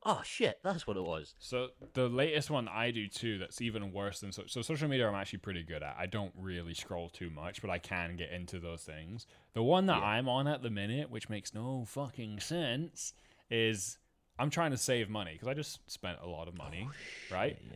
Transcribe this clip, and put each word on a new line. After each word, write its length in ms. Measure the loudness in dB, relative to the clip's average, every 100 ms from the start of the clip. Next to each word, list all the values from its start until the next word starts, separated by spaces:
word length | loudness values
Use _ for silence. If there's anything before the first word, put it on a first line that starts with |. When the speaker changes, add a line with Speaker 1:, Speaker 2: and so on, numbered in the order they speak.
| 2
Speaker 1:
"Oh, 160 | 2
shit, 360 | 0 2 2 2
that's 220 | 0 -2 0
what 100 | -2
it 60 |
was." 300 | 0 -2 -4 -12
Speaker 2:
So 300 | -4 -2 -2 -6 -4
the 140 | 2 4
latest 440 | 4 4 4 2
one 160 | 2 2
I 240 | 2 2
do, 160 | 2 -2
too, 320 | -2 -2 0
that's 200 | -2 -2
even 300 | -2 -2 -2
worse 280 | -2 -2 -2
than 120 | -6
so-, 140 | -6 -6
so 160 | -4
social 260 | -2 0 4
media 200 | 6 6
I'm 60 | 4
actually 240 | 0 -4
pretty 240 | -4 -4
good 180 | -4 -4
at. 140 | -6 -4
I 80 | -2
don't 280 | -2 -4 -4
really 380 | -6 -4 -4 -6
scroll 340 | -4 -4 -6
too 220 | -6 -8
much, 300 | -6 -6 -6
but 100 | -2
I 80 | -2
can 360 | -2 -2 -2 -4
get 120 | -4
into 300 | -4 -6 -6
those 240 | -6 -8
things. 420 | -8 -10 -8 -10 -12 -20 _
The 100 | 2
one 240 | 6 6 6
that 100 | 6
Speaker 1:
Yeah. 80 | 4
Speaker 2:
I'm 240 | 4 4
on 180 | 4 4
at 140 | 2
the 80 | 0
minute, 400 | -2 0 0 -2
which 200 | -6 -4
makes 220 | -6 -6 -6
no 280 | -4 -4 -4
fucking 540 | -4 -6 -6 -6 -6
sense, 720 | -2 0 2 0 -2 -4 -8 -8 -18 -16 0
is 480 | 4 6 4 -2 -8 _ _ _ 0
I'm 100 | 2
trying 220 | 4 4
to 60 | 4
save 320 | 4 4 4
money, 280 | 0 -4 -4
'cause 100 | -2
I 60 |
just 260 | -2 -4 -8 -12
spent 280 | -8 -6 -6
a 60 | -6
lot 200 | -6 -6
of 100 | -8
money, 300 | -8 -6 -8
Speaker 1:
Oh, 440 | -8 -10 -10 -4 2
Speaker 2:
right? 200 | 2 0
Speaker 1:
shit, 160 | -10